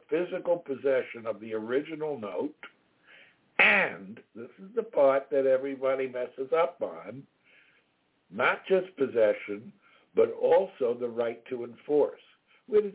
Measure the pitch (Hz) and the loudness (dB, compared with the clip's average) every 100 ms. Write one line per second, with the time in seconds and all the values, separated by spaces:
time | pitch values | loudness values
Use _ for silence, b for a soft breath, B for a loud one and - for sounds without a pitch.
0 | - 160 180 180 175 170 - 120 135 127 | -4 -4 -2 -4 -2 -2 -2 -2 0 2
1 | 117 117 113 101 113 110 110 135 156 156 | -2 -8 -8 -8 -6 -6 -2 -2 -2 -6
2 | 156 135 101 - 139 - - _ _ _ | -6 -6 -6 -4 -6 -8 -20 _ _ _
3 | b b b b _ - 202 202 147 127 | b b b b _ 2 4 4 0 -4
4 | 98 - - - 120 - 190 233 220 - | -14 -18 -18 -16 -16 -16 -10 -8 -2 4
5 | 135 135 - 139 135 131 139 135 131 135 | 6 4 0 2 4 2 0 -4 -2 -2
6 | 131 123 120 - 131 165 175 - 95 82 | -4 -6 -8 -8 -2 0 0 -2 -8 -8
7 | 95 131 - _ b b b b b _ | -14 -16 -18 _ b b b b b _
8 | _ _ _ 101 151 196 - 190 - - | _ _ _ -2 -2 -2 0 0 0 -4
9 | 123 113 107 - - 101 117 - b b | -2 2 2 2 -4 -10 -12 -20 b b
10 | b - 113 - 131 170 190 - 120 120 | b 2 2 2 4 4 2 -2 -2 -2
11 | 120 113 117 120 - 123 120 117 - 147 | -4 -2 -4 -4 -8 -8 -8 -10 0 2
12 | 117 - _ _ _ b - 208 202 | 2 0 _ _ _ b 0 2 2